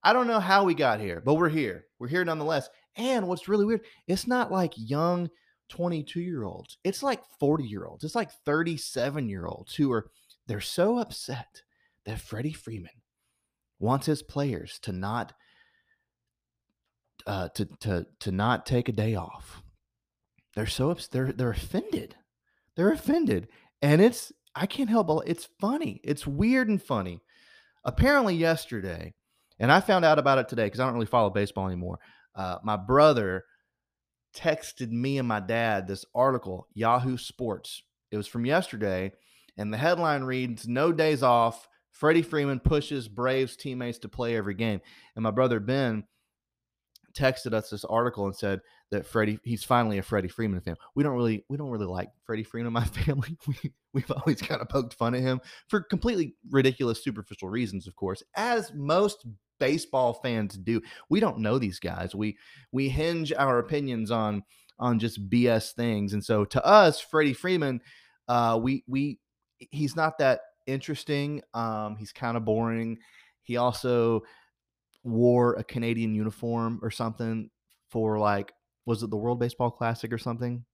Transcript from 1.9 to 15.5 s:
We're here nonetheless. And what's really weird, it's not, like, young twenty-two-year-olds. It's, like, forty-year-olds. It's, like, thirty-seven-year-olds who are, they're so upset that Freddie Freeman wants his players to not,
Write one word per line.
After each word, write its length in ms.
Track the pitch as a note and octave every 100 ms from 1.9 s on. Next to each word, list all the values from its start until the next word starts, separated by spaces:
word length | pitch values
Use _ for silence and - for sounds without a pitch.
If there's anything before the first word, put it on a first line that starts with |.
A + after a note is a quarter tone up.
| _
We're 80 | A#2+
here 160 | F3
nonetheless. 460 | F3 D#3+ D#3+ D#3 - _ _ -
And 320 | A#3+ B3+ F#3
what's 200 | F3+ -
really 180 | G#3 G#3
weird, 160 | A3 - _ -
it's 200 | F#3 -
not, 240 | B3 A#3
like, 220 | F#3+ E3+ -
young 540 | A2 C#3+ E3+ F3+ E3+ _ _ _ _
twenty-two-year-olds. 1080 | - F3 E3 C#3+ F3 F3 D#3 G2+ F2+ - -
It's, 180 | F3 G3
like, 180 | C#4 A#3+ - _
forty-year-olds. 640 | C#3+ D3+ B2 G2+ E2+ E2
It's, 120 | D#3 A#3
like, 160 | F#3+ - -
thirty-seven-year-olds 1300 | D3 F3+ D#3+ - B2+ B2+ D3 B2 G2 E2+ F2 - -
who 160 | C#3
are, 180 | A#2 - _ _ _ -
they're 140 | G#2
so 380 | - - F#3+ A#3+
upset 640 | A3 - - B2 - - _ _ _ _ -
that 140 | G#2+
Freddie 340 | - G#2+ C#3
Freeman 360 | D3+ - A2 E2+ _ _ _ _ _ _ _ _ _
wants 280 | A2 C3+ D3
his 160 | D3+
players 560 | - - C#3+ G#2 - -
to 100 | -
not, 420 | F#2 G2 A#2 - - _